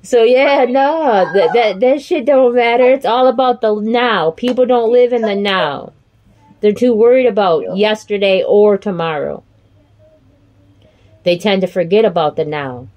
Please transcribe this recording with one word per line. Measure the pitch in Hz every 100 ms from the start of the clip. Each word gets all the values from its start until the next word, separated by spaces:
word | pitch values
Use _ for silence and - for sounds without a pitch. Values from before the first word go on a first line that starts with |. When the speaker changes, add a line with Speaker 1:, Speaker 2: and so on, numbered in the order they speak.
Speaker 1:
So | - 240
yeah, | 226 254 285 277
no, | 247 262 277 320 302 208 175
that, | 185 233
that, | 233 220 190
that | 247 285
shit | - 339 247
don't | 269 254 240
matter. | 233 240 254
It's | 269 208
all | 240 254
about | 240 254 247
the | 220 214
now. | 214 240 247 202 160
People | 160 247 247 247
don't | 247 226
live | 247 247
in | 247
the | 220 202
now. | 202 190 156 139 - _ _ _ _ _ _ _
They're | 208
too | 202 247
worried | 220 233 254 247
about | 208 196 160
Speaker 2:
Yeah. | 180
Speaker 1:
yesterday | 185 208 214 - 202 196 190
or | - 208 214 202
tomorrow. | 208 175 165 151 139 147 _ _ _ _ _ _ _ _ _ _ _ _ _ _ _ _ _ _
They | 180 175
tend | 214 196
to | 185
forget | 190 165 202 220
about | 170 151 151
the | 151
now. | 151 139 123 127